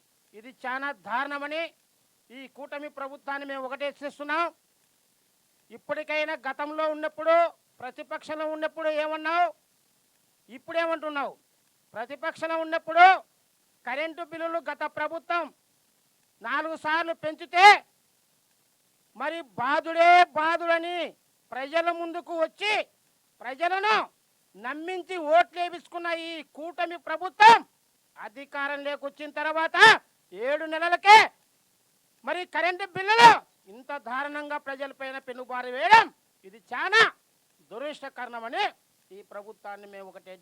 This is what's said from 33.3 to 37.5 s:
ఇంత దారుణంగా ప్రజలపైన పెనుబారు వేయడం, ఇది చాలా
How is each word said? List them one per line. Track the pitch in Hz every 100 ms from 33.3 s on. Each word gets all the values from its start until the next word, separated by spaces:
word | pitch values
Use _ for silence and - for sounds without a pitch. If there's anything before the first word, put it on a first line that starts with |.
| 392 - _ -
ఇంత | 226 262 285 220
దారుణంగా | 254 285 294 294 294 277
ప్రజలపైన | 269 277 269 269 269 262
పెనుబారు | 247 254 247 247 254
వేయడం, | 339 453 359 - _ _ 190
ఇది | 220 _
చాలా | 247 349 427 392 - _ _ _